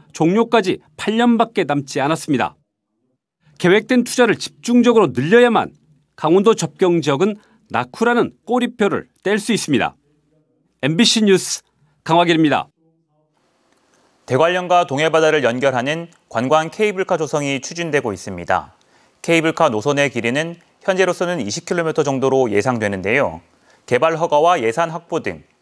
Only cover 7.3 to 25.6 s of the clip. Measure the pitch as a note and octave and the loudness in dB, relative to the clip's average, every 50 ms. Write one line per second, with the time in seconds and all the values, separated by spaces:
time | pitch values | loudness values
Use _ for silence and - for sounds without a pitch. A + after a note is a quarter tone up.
7.3 | G3+ - _ _ _ _ _ _ - A2+ B2 - - - A3+ A#3+ A#3+ A#3+ F#3 - | -2 -4 _ _ _ _ _ _ -4 -4 -4 -6 -6 -2 0 0 2 2 0 -2
8.3 | - _ _ - A#3+ B3 A#3+ B3 - - G3+ G3 D3 F#2+ - - _ _ - F#3 | -4 _ _ -4 -2 -2 -2 -2 -2 -2 -2 -2 -2 -4 -6 -10 _ _ -4 -2
9.3 | G#3 G3+ G#3 - G#3+ - - - C#3 G#2+ E2+ D2 - _ _ _ _ _ _ _ | -2 -2 0 -2 -2 -2 0 0 0 0 0 -2 -4 _ _ _ _ _ _ _
10.3 | _ _ _ _ _ _ _ _ _ _ - C#3 D#3+ F3 A#3 - - A#3 G#3+ G3 | _ _ _ _ _ _ _ _ _ _ -4 -2 0 2 2 2 2 2 2 4
11.3 | F#3+ F3 - - - - - _ _ _ _ _ _ _ - - E3 E3+ F3 E3+ | 2 2 2 -2 -8 -8 -10 _ _ _ _ _ _ _ -4 0 2 2 4 4
12.3 | E3+ D#3+ D#3+ D3 C3 F#2 - - _ _ _ _ _ _ _ _ _ _ _ _ | 4 2 2 2 2 0 -2 -6 _ _ _ _ _ _ _ _ _ _ _ _
13.3 | _ _ _ _ _ _ _ _ _ _ _ _ _ _ _ _ _ _ _ - | _ _ _ _ _ _ _ _ _ _ _ _ _ _ _ _ _ _ _ -2
14.3 | B2 C3 D#3+ F3 F3+ F#3 F3+ E3+ F3+ F3 F3 F3 E3 D3 D#3+ D#3+ D3+ D#3+ D#3+ D#3 | 0 2 2 2 2 0 0 2 2 2 2 0 0 -2 0 2 2 2 2 2
15.3 | D3+ D#3 B2 A2+ A#2 B2+ C3+ C#3 B2+ A#2+ B2 C#3+ D#3 E3 E3+ E3 _ _ _ - | 2 2 2 0 0 0 0 0 0 0 -2 -4 -4 -6 -8 -12 _ _ _ -10
16.3 | - A2+ B2 C3 D#3 D#3 D#3+ D#3+ - - G#3+ G#3 F#3+ F#3+ F3+ - F#3 D#3 D#3+ B2+ | -6 -4 -2 0 2 0 0 -2 -4 -2 -2 -2 -2 -4 -4 -4 -4 -4 -2 -4
17.3 | - D3 C#3+ C#3 C#3 B2+ - - E3+ E3+ E3+ D#3+ D3 C#3+ B2+ A2+ G2 F2+ - G#2 | -4 -4 -4 -4 -4 -6 -6 -10 -10 -8 -6 -2 -2 -2 -2 -2 -6 -8 -10 -12
18.3 | F#2+ F2 E2+ D#2+ F#2 E2+ D2 - _ _ _ _ _ _ _ _ _ _ - - | -12 -10 -4 -4 -2 -2 -4 -6 _ _ _ _ _ _ _ _ _ _ -2 0
19.3 | E3+ E3 D#3 D#3+ D#3 - E3 D3 A2 G#2+ G#2 D3 C#3+ C#3+ C#3+ C3+ A#2+ A#2 G#2+ A#2 | 0 2 2 0 0 0 0 0 0 -2 -2 -2 0 0 0 -2 -2 -4 -4 -2
20.3 | B2 D3 D#3+ E3+ E3+ E3+ _ _ _ _ - G3 F#3 F3+ F#3 F3+ F3 - F3+ F3 | -2 -4 -4 -6 -10 -14 _ _ _ _ -6 -2 0 0 0 0 0 -2 -4 -4
21.3 | F3+ F3 F#3 G3+ - E3+ - - F#3+ F3 E3 D#3+ D#3 D#3+ D3 C#3+ C3+ C3 C3+ C3+ | -4 -4 -6 -6 -8 -8 -8 -6 -4 -4 -4 -2 -2 -2 -2 -2 -2 -2 0 0
22.3 | C3+ C3+ B2+ A2+ G2 G2+ G2+ C3 B2 A2+ G#2+ G2+ G2 F#2+ F2+ G2 A#2+ C#3+ B2+ F2+ | 2 2 0 2 0 0 0 0 -2 -2 -2 -4 -4 -4 -2 -2 0 0 0 -2
23.3 | D#2+ E2+ - _ _ _ _ _ _ _ _ - B2 B2 D#3 D#3+ E3 D3+ E3+ D#3 | -4 -10 -16 _ _ _ _ _ _ _ _ -2 0 0 2 0 0 -2 -2 0
24.3 | D3 D3 D#3 E3+ F3+ E3+ - A3+ - E3+ E3+ D#3+ D#3+ E3+ - _ F3 D3+ - G2+ | 0 2 4 2 2 2 0 -2 -2 -2 -4 -4 -6 -10 -10 _ -8 -6 -6 -8
25.3 | E2+ D2+ - _ _ _ | -10 -10 -14 _ _ _